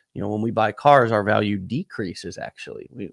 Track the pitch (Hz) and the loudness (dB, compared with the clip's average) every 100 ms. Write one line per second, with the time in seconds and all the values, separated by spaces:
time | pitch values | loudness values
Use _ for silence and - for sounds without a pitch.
0 | _ - 101 107 113 107 107 - 143 143 | _ -8 -4 -2 -2 0 0 2 6 6
1 | 117 110 101 107 104 101 92 120 190 - | 6 2 2 2 2 -2 -4 -6 -6 -8
2 | 98 - 90 - - - - - - 120 | -8 -8 -12 -10 -12 -12 -16 -14 -16 -14
3 | 98 | -12